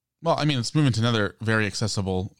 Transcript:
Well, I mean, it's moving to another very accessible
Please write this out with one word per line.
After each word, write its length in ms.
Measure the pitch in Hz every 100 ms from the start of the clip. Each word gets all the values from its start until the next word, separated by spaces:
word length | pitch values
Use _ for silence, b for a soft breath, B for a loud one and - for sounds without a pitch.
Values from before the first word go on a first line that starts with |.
| _ _
Well, 140 | 160 147
I 80 | 151
mean, 140 | 135
it's 160 | 110 151
moving 160 | 143
to 60 | 107
another 380 | 120 113 101 -
very 240 | 110 110 101
accessible 680 | - 110 - 95 92 95 _